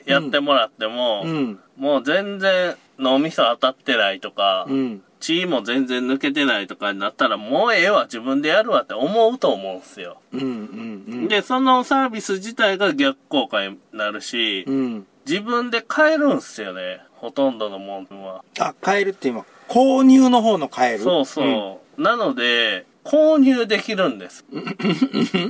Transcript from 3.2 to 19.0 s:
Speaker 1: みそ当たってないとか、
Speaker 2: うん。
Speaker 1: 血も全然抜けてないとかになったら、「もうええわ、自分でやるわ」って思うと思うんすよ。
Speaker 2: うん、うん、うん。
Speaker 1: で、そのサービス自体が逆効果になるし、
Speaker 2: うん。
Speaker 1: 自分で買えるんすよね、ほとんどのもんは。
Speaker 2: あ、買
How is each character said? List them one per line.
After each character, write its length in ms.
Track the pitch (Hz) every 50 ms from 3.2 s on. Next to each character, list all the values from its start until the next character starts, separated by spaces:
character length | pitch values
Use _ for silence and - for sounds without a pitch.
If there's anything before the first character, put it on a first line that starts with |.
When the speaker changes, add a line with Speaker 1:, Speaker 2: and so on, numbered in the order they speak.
Speaker 1:
み 100 | 151 165
そ 140 | - - 123
当 120 | 117 120
た 120 | - - -
っ 60 | -
て 200 | - _ - 127
な 140 | 113 104 98
い 80 | 98 92
と 120 | - 104 -
か、 340 | - 98 98 95 95 90 101
Speaker 2:
う 60 | 135
ん。 280 | 135 131 123 107 98 - _ _ _
Speaker 1:
血 240 | - - 165 175 180
も 160 | 180 151 120 104
全 240 | 120 120 135 135
然 200 | 123 127 123 127
抜 100 | 127 139
け 160 | 135 - 143 139
て 140 | 147 143
な 120 | 135 113 104
い 60 | 101
と 100 | 95 95
か 180 | - 104 101 101
に 40 | 98
な 120 | 101 107
っ 40 | -
た 140 | - 143 120
ら、 80 | 107
「も 300 | 107 104 110 135 165 220
う 80 | 240 220
え 80 | 185 165
え 60 | -
わ、 140 | 208 156 120
自 160 | - - 117
分 200 | 117 131 135 143
で 80 | 143 156
や 140 | 165 208 220
る 80 | 233
わ」 100 | 185 131 117
っ 20 |
て 80 | - 101
思 340 | 110 131 165 208 233 226 226
う 80 | 254 262
と 120 | - 160 113
思 220 | 98 95 95 92
う 20 |
ん 60 | 92 -
す 180 | - - 104
よ。 180 | 90 87 85 - _ _ -
Speaker 2:
う 40 | 127
ん、 20 |
う 40 | 135
ん、 600 | 131 123 110 104 107 104 110 113 - 214 196 202
う 80 | 214 240 247 -
ん。 40 | -
Speaker 1:
で、 140 | 214 202 190
そ 180 | - 254 254
の 240 | 262 269 254 254 247
サ 220 | - 269 269 269
ー 20 | 247
ビ 140 | 220 214 -
ス 120 | - 196
自 200 | 190 190 226 226
体 240 | - 226 196 190 185
が 160 | 202 190 139
逆 240 | 135 143 139 135 - _ _
効 180 | 151 139 120
果 200 | - - 104 98
に 100 | 98 101 - _ _ -
な 180 | 107 104 104
る 120 | 104 107 -
し、 420 | - - 120 113 107 101 95 90
Speaker 2:
う 60 | 127 135
ん。 340 | 135 131 123 113 104 98 _ _ _ _
Speaker 1:
自 140 | - 165 202 208
分 280 | 233 240 240 240 247
で 120 | 226 226 -
買 320 | - - 294 311 302 320
え 20 |
る 180 | 294 294 277 196
ん 60 | -
す 220 | - - - - 104
よ 100 | 95 92
ね、 280 | 92 92 92 92 92 - _ _
ほ 140 | - - 117
と 200 | - 143 139 135
ん 80 | 123 110
ど 100 | 107 104
の 100 | 98 95
も 280 | 98 98 98 95 95 -
ん 120 | 98 98 98
は。 180 | 95 92 92 - _ - -
Speaker 2:
あ、 160 | - 135 - _
買 220 | - 190 202 202